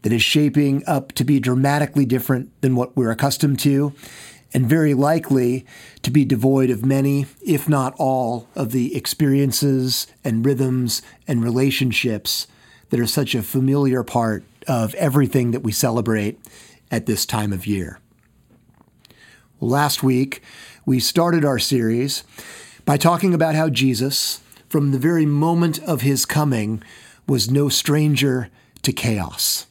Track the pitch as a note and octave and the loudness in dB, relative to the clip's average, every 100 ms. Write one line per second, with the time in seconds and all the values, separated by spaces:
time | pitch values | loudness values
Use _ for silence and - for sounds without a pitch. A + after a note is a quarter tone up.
0 | G#2+ A#2 - D#3 D3 C#3+ C#3+ C#3 C#3 C#3 | 0 0 2 2 2 2 2 0 0 -4
1 | C#3 - B2 C#3 B2 B2 C#3 D3 D3 C#3+ | -4 -4 2 2 2 2 2 2 0 0
2 | C3+ B2+ - B2+ C3+ _ C3+ B2 B2 - | 2 0 0 -2 -2 _ 0 0 0 0
3 | A#2 A2+ C#3 - D3 C3 C#3+ C#3 D3 C#3+ | -2 0 -2 0 0 2 2 2 0 -6
4 | - - - - _ - A#2+ D#3+ D#3 C3 | -20 -20 -20 -20 _ -2 2 4 4 4
5 | C#3+ D#3+ - C3+ B2 B2+ - - - - | 2 2 2 2 2 -2 -8 -20 -20 -8
6 | - C3+ B2 B2 C3 C3+ C3 A#2 B2+ C3+ | 0 2 4 2 4 4 2 2 2 2
7 | C#3 C#3 C#3 _ - E3 - D3 C3 - | 2 0 -2 _ -2 0 2 0 0 -2
8 | C3+ C3 A#2+ A#2+ - - A#2 B2+ A#2+ B2+ | -2 0 -2 -4 -8 -8 -4 -2 -2 -4
9 | - - D3 C#3 C#3 - C#3+ C3+ B2+ B2 | -8 -2 2 2 2 0 0 0 0 -4
10 | - _ - A2+ B2+ C3 C3 B2+ A#2+ - | -6 _ -4 0 0 0 0 0 -2 -4
11 | - - - B2 A#2 A#2 C3+ - B2+ G#2+ | -10 -20 -4 -2 0 0 0 0 -2 0
12 | B2+ G#2+ - - - _ _ - _ A#2+ | -2 -4 -6 -8 -8 _ _ -20 _ -2
13 | A#2 - C#3 B2 G2 C3+ C3 C#3 C#3 B2+ | 0 -2 -2 -2 -2 -2 0 2 2 0
14 | A#2 B2 A2+ G#2 - _ - B2 A2 - | -2 -2 -2 -4 -8 _ -4 -2 -2 -2
15 | D#3 C3+ C3+ C3+ A#2+ A#2+ A2+ G#2 - A#2 | 0 2 2 2 0 -2 -4 -2 0 0
16 | A2 A2 G#2 - - - - _ _ A2+ | 0 -2 -2 -6 -20 -20 -20 _ _ -6
17 | A2+ G#2+ - A2+ G#2 G2 F2+ G2+ D#2+ - | -2 -4 -2 -4 -4 -4 -4 -4 -4 -12
18 | _ _ _ _ _ _ _ _ _ _ | _ _ _ _ _ _ _ _ _ _
19 | _ _ - _ _ _ A#2 C3+ D3 - | _ _ -20 _ _ _ -2 0 0 0
20 | C3+ B2+ C3+ - - - - - - C3 | 0 0 -2 -6 -18 -20 -20 -10 -2 -2
21 | - - E3+ E3+ C#3+ B2+ - C3+ A2 A#2 | 0 0 2 2 2 0 0 0 0 0
22 | C3+ - - - - - - - - D3 | -2 -6 -12 -20 -20 -20 -20 -8 -2 2
23 | E3+ E3+ F#3+ E3+ D#3+ D#3 D#3+ A#2+ C3+ A#2 | 2 2 2 2 2 0 0 0 0 0
24 | C3 C3+ - - _ - _ D#3 C#3+ C3+ | -2 -2 -6 -8 _ -20 _ 0 0 0
25 | D3+ E3+ D3+ D3 D#3+ E3+ E3+ D#3 - D3 | 2 2 2 2 2 2 0 -2 -4 0
26 | C3 C3+ - D3+ D3+ A#2+ G#2 A2 - - | 0 0 0 0 0 0 -2 -6 -10 -20
27 | - - - C3 G#2+ C#3 C#3+ - - D3 | -20 -14 -2 -2 2 2 2 0 0 0
28 | D3+ C3+ C#3 B2+ A#2+ _ _ - - - | 2 2 0 -2 -4 _ _ -6 -4 -2
29 | A#2 G#2+ E2+ - - - - | -2 -2 -4 -6 -4 -4 -10